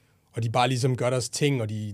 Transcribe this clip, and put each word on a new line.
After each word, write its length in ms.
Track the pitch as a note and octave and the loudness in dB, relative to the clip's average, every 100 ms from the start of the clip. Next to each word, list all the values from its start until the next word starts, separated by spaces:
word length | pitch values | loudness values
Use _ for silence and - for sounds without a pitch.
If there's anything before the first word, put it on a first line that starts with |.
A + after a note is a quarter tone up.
| _ _ _ | _ _ _
og 120 | - | -4
de 60 | A2+ | 0
bare 180 | B2 B2+ | 2 2
ligesom 280 | B2+ C3 B2 | 2 0 0
gør 140 | B2 | 0
deres 200 | B2+ - | 0 -2
ting, 320 | - D3 C3 | 0 0 2
og 80 | G#2+ | -2
de, 220 | G#2+ G#2+ | -6 -8